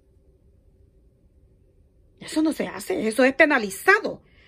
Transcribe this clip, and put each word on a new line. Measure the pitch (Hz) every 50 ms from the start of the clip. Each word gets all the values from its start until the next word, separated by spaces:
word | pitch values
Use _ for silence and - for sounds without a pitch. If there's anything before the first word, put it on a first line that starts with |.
| _ _ _ _ _ _ _ _ _ _ _ _ _ _ _ _ - _ _ - _ _ _ _ _ _ _ - _ _ _ _ _ _ _ _ _ _ _ _ _ _ _ _
Eso | - - - 311 311
no | 320 269
se | - 190
hace. | 185 170 185 214 - 185 - - 220
Eso | 220 - 254
es | 262 269
penalizado. | - 330 302 302 262 214 196 - - - - 392 440 415 220 175 - - _ _ - -